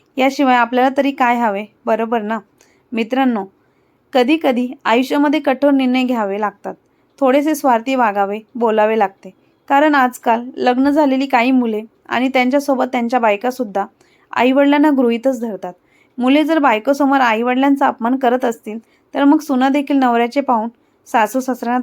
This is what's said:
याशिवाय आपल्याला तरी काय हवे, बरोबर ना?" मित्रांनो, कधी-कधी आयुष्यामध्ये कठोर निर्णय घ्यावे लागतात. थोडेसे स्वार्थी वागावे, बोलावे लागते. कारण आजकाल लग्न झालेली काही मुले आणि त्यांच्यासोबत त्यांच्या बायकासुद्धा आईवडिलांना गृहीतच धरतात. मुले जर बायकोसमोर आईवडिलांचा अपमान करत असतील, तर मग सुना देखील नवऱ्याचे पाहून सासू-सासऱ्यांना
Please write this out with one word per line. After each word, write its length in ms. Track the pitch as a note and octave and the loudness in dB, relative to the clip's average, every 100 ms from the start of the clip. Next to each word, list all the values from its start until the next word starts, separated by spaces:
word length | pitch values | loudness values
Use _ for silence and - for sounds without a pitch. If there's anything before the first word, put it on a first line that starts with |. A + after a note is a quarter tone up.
| _ - | _ 0
याशिवाय 400 | C4 C4+ C#4 B3 | 0 2 2 2
आपल्याला 320 | A#3 B3 C4 C4+ | 2 2 0 0
तरी 140 | C#4 | -2
काय 280 | C#4 B3 A#3+ | 0 0 0
हवे, 260 | A#3 G3 G#3 _ A#3 | -2 -4 -8 _ -4
बरोबर 360 | A3 A3+ A#3 | -2 -2 -4
ना?" 160 | G#3 A3 - _ _ _ _ | -4 -8 -10 _ _ _ _
मित्रांनो, 520 | A3+ A3+ B3+ C4+ A3+ F#3+ _ _ _ _ _ _ | -6 -4 0 0 -2 -6 _ _ _ _ _ _
कधी-कधी 600 | - A#3+ D#4+ D#4 A#3+ B3 C4 | 0 2 2 0 -2 -4 -6
आयुष्यामध्ये 560 | - A#3 C4 C#4+ D4 D4+ | 0 0 0 0 0 0
कठोर 300 | D4 C4 C#4+ | -2 0 2
निर्णय 340 | C#4 C4 B3+ | 2 0 0
घ्यावे 360 | B3+ B3 G3+ G3 | -2 -2 -4 -4
लागतात. 340 | G#3+ G3 F#3+ F3+ _ _ _ _ | -6 -8 -14 -16 _ _ _ _
थोडेसे 340 | C4+ C4+ D4 | 2 2 2
स्वार्थी 400 | D4+ C#4+ A#3 A3+ | 0 0 0 0
वागावे, 460 | C4 A#3 G3+ G3 G#3 A3 | 0 0 0 -2 -4 -10
बोलावे 440 | B3 A#3 A3 G#3+ A3 | -4 0 2 2 2
लागते. 320 | G3 - F#3+ - _ _ _ | -2 -4 -20 -20 _ _ _
कारण 260 | C#4 D#4 | 2 4
आजकाल 560 | D4 B3+ A#3+ - A3+ A#3+ B3+ | 2 0 -2 -2 -2 -4 -4
लग्न 340 | B3 B3 C4+ | 0 2 2
झालेली 360 | D4 D4 C4 C4+ | 2 2 0 0
काही 240 | C4 A#3+ | 0 2
मुले 320 | C4 A#3+ G#3+ A3 _ - | 2 0 -4 -8 _ -8
आणि 200 | A#3 C4 | -4 0
त्यांच्यासोबत 560 | C4 B3 C#4+ C#4 C4+ B3+ | 0 2 0 0 -2 -2
त्यांच्या 280 | B3+ A#3 B3 | -2 -2 0
बायकासुद्धा 640 | A3+ G3+ B3 B3+ A#3 G3 G#3 _ _ _ _ | 0 0 -2 -6 -6 -6 -8 _ _ _ _
आईवडिलांना 580 | - B3 C4 C#4+ C#4 D4+ C#4 | 0 2 4 4 4 4 2
गृहीतच 440 | B3 A#3 C4 B3+ | 2 0 -2 -4
धरतात. 320 | A3+ F#3+ F#3 F3 _ _ _ - | -6 -8 -12 -16 _ _ _ -4
मुले 260 | B3 C#4 | 2 2
जर 140 | D4+ D#4+ | 2 2
बायकोसमोर 640 | C#4+ G#3+ A3 C#4 C#4 C#4 | 2 0 0 0 2 2
आईवडिलांचा 640 | B3+ A3 A#3+ B3+ C#4 C#4 C4+ | 2 0 0 0 2 2 0
अपमान 300 | A#3 A3+ C4 | -2 -4 -2
करत 280 | B3+ B3+ | 0 0
असतील, 340 | B3 A3+ - G#3+ - _ _ | -2 -6 -10 -14 -16 _ _
तर 100 | C#4 | -2
मग 140 | C#4 D#4 | 2 2
सुना 300 | D4 C4 C4+ | 0 -2 0
देखील 280 | C#4 C#4+ C#4+ | 0 0 0
नवऱ्याचे 440 | C4 A#3 A#3 C4 | 2 2 0 -2
पाहून 280 | C#4 A#3+ A3+ - _ _ - | -2 -2 -4 -10 _ _ -4
सासू-सासऱ्यांना 720 | B3 G#3+ C4 C4 B3 A#3 B3 | -2 0 -2 -4 -6 -4 -4